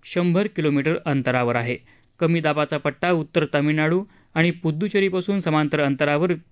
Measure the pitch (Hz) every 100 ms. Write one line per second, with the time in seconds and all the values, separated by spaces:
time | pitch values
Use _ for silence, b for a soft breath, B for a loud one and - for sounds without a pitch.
0 | - 180 175 175 208 - 156 143 139 165
1 | - 139 131 127 120 120 120 123 b b
2 | b _ 165 170 156 147 147 151 147 135
3 | 175 175 147 - 151 147 147 156 156 175
4 | 202 b b - 170 170 170 156 202 202
5 | 196 185 180 202 175 156 151 151 143 139
6 | 147 147 151 170 -